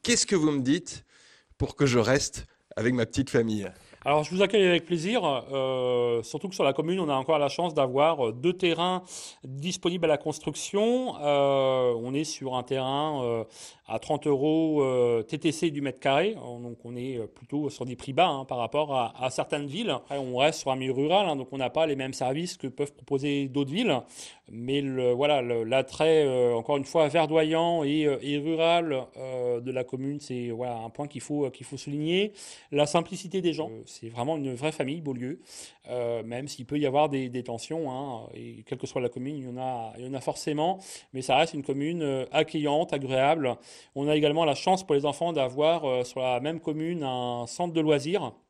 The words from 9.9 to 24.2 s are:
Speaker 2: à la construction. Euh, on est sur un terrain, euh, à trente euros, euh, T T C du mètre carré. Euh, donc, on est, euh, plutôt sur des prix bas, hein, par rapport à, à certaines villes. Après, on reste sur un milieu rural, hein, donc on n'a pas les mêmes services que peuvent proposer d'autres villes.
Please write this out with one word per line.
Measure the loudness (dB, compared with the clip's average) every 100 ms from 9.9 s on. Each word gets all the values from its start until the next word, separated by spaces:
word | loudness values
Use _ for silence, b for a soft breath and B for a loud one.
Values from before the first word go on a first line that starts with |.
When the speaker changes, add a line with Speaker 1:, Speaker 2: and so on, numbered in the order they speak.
| 0
Speaker 2:
à | 2
la | 2
construction. | 0 -4 -6 -6 -4 2 2 2 0 -2
Euh, | 2 4 4 4 4 4 2 0
on | -2
est | -2
sur | -4 -6 -4
un | -4
terrain, | -2 -2 0 0 -2 -2
euh, | -2 -2 -4 B B B -8
à | -8
trente | -2 -2 2
euros, | 2 4 4 2 2
euh, | 2 4 4 2
T | 0 -2
T | -2
C | 0 -2
du | 0
mètre | -4 0
carré. | 2 4 2 -2
Euh, | -10 -10
donc, | -12 -12
on | -12
est, | -8 -6 -6
euh, | -8
plutôt | -12 -6 -4 -4
sur | -4
des | -8 -8
prix | -4
bas, | 2 2
hein, | 2
par | -4 -4
rapport | -2 0 0
à, | 0 -2 -2
à | -4
certaines | -2 -2 -4 -4
villes. | -4 -4
Après, | -4 -4 -6
on | -4 2
reste | 2 2
sur | -2
un | -2
milieu | 0
rural, | 0 4 4 2
hein, |
donc | -2 -6
on | -4
n'a | -2
pas | 0 0
les | 0
mêmes | -4
services | -4 -2 -2 -4 -6
que | -10
peuvent | -6 -6
proposer | _ -4 -2 0 0 0
d'autres | -2 0
villes. | 0 0 0 -2 B